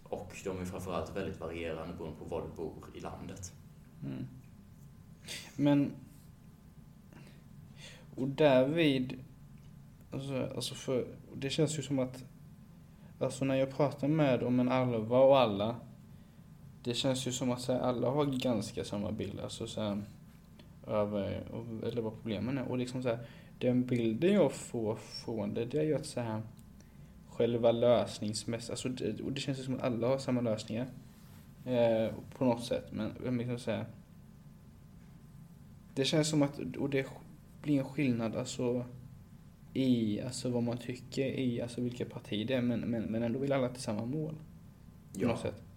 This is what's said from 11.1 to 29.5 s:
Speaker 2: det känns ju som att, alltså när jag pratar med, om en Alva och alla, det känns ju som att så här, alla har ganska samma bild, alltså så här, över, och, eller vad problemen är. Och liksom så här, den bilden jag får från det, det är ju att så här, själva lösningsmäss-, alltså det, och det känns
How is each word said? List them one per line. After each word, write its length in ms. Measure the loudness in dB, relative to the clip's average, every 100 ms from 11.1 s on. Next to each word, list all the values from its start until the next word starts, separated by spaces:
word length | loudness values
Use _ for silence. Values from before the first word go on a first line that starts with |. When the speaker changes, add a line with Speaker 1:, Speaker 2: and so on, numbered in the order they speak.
| -8 -14 -6
Speaker 2:
det 140 | -4
känns 300 | 2 2 2
ju 20 |
som 160 | 0 0
att, 260 | 0 -4 -14 -18 -20 -20 -20 -20 -20 -20 -20 -4
alltså 260 | -4 0 0
när 100 | 2
jag 160 | 2
pratar 360 | 2 0 2 2
med, 360 | 4 6 4
om 160 | 4 4
en 100 | 4
Alva 500 | 4 4 2 4 8
och 200 | 10 10
alla, 360 | 8 4 0 -2 -10 -18 -20 -20 -20 -20 -20 -20 -20 -8
det 100 | -4
känns 340 | 0 2 0 -2
ju 40 |
som 200 | 0 0
att 100 | 0
så 120 | 0
här, 60 | 2
alla 300 | 2 2 2
har 160 | 2 2
ganska 580 | 2 2 0 -2 -6
samma 280 | -4 -4 -2
bild, 280 | -4 -4 -6
alltså 280 | -8 -8 -8
så 140 | -4
här, 200 | -2 -2 -6 -14 -20 -20 -20 -20 -20 -16 -2
över, 560 | 0 2 0 -2 -4 -6
och, 360 | -8 -8 -4 -4
eller 140 | -2
vad 120 | -4
problemen 440 | -4 -4 -2 -2 -2
är. 60 |
Och 140 | -2 -2
liksom 260 | -2 -2
så 60 | -2
här, 100 | -2 -4 -16 -20 -2
den 260 | 2 4 4
bilden 480 | 2 2 4 6
jag 180 | 6 6
får 440 | 2 -6 -2 -2 -2
från 580 | -6 -10 -6 -2 -2
det, 120 | -2 0
det 140 | 0
är 40 |
ju 120 | 2 0
att 100 | -2
så 160 | -4
här, 200 | -2 -4 -6 -12 -20 -20 -20 -20 -20 -20 -18
själva 440 | 0 2 6 6
lösningsmäss-, 1000 | 8 8 6 4 -2 -2 -2 -4 -4 -4
alltså 200 | -4 -4
det, 320 | -2 -2 -2
och 100 | -4
det 100 | -2
känns 180 | -2